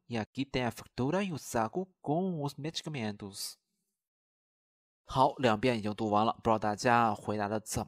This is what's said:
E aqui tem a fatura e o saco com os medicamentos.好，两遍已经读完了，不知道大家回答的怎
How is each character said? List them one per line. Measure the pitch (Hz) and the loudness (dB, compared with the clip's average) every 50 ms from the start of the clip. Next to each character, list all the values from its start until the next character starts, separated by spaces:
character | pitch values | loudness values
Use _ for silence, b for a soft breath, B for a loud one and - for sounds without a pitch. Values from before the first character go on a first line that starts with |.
| _ - | _ -8
E | 120 113 | -6 -6
aqui | 104 - _ - 135 | -6 -6 _ -6 -6
tem | - - 127 127 | -2 -2 -2 -2
a | 117 | -2
fatura | 110 - - - _ - 123 139 165 190 208 | -4 -6 -12 -10 _ -2 -2 0 0 0 0
e | 190 | -2
o | 160 123 | -4 -6
saco | - - - 120 110 110 - 180 185 185 _ _ | -8 -4 -2 0 0 0 -2 -4 -6 -6 _ _
com | - 143 147 165 190 190 180 156 143 | -4 -2 0 0 0 -2 -2 -2 -4
os | 143 - | -4 -4
medicamentos. | - 139 160 165 - - 165 151 135 110 107 104 104 107 98 101 - - - - - _ _ _ _ _ _ _ _ _ _ _ _ _ _ _ _ _ _ _ _ _ _ _ _ _ _ _ _ _ - | -6 -8 -8 -8 -8 -8 -6 -6 -4 -4 -4 -6 -6 -10 -12 -10 -10 -10 -10 -12 -14 _ _ _ _ _ _ _ _ _ _ _ _ _ _ _ _ _ _ _ _ _ _ _ _ _ _ _ _ _ -4
好， | - 131 131 - - | 2 4 4 4 4
两 | - 131 120 107 107 | 4 4 4 4 4
遍 | 110 131 120 113 | 2 2 2 0
已 | |
经 | 98 104 104 | -2 -4 -2
读 | - 117 107 | -2 0 2
完 | 104 104 107 | 4 4 4
了， | 113 - | 2 0
不 | - - 117 | 0 2 2
知 | |
道 | 113 107 | 2 4
大 | 107 107 104 | 2 0 -2
家 | 101 - 127 120 120 117 110 104 | 0 2 4 6 6 6 4 2
回 | - - - 104 107 | 0 -4 -4 -2 -2
答 | 104 101 | -2 -2
的 | 107 110 | -2 -4
怎 | 101 - - 117 107 | -4 -4 -6 -6 -6